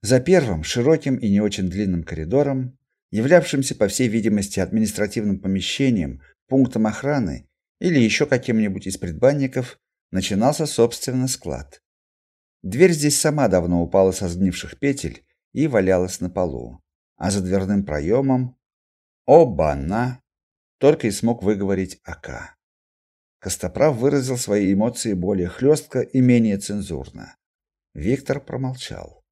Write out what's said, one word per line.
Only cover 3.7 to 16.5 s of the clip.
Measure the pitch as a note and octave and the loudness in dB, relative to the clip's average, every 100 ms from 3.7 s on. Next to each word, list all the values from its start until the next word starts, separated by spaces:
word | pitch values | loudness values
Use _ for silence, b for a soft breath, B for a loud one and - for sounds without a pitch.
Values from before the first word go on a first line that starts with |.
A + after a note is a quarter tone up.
| - | 0
по | G2+ | -2
всей | - B2+ | 2 0
видимости, | A2 G#2+ G#2 G2 - | 0 0 0 -2 -4
административным | F2+ A2 A2 - G2+ A2+ G#2 F#2+ | -2 0 -2 -2 -4 -2 -2 -2
помещением, | G2 F#2+ F2+ - C#3 A2+ D2 C2 b b _ | -2 -4 -4 0 0 2 -2 -8 b b _
пунктом | C3+ C3 A#2 G#2+ | 2 2 2 -2
охраны | G#2 C#3 E3+ F#3 C2 - _ _ _ | -2 -2 -2 -2 -6 -14 _ _ _
или | F3+ D#3+ | 0 4
ещё | A2+ - D3 | 2 2 2
каким-нибудь | B2 - A2+ G#2 F#2+ F#2+ | 0 2 0 0 -2 -8
из | F#2 | -8
предбанников, | F2+ D#2+ B2+ D3 C3+ C3 B2 - _ _ _ | -8 2 2 2 -2 -4 -8 -12 _ _ _
начинался, | F#2+ G2 G2+ B2 D3+ D3+ | -4 -2 2 2 2 -2
собственно, | - A#2 - - B2+ C3 | 2 0 0 -6 -2 -2
склад. | B2 F2 B1+ D2 - _ _ _ _ _ _ _ _ | -4 -8 -10 -10 -20 _ _ _ _ _ _ _ _
Дверь | F#2 A#2 F#3 | -8 4 4
здесь | D#3+ D3 D3 | 4 0 2
сама | D#3+ D3 B2 | 0 2 2
давно | F2+ F2 F2 | 2 2 0
упала | E2+ G2 F#2+ | 2 4 4
со | F#2 F#2+ | 2 -6
сгнивших | F2 F#2+ F2 - - | 0 -2 -2 -10 -4
петель | C#3 C#3 D2+ - _ _ _ | -4 -2 -6 -10 _ _ _
и | A#2+ D3+ | -2 0
валялась | A#2 F#2 F#2 F#2 - | 2 2 2 0 -4
на | F2+ | -6
полу. | G2 F2+ | -4 -4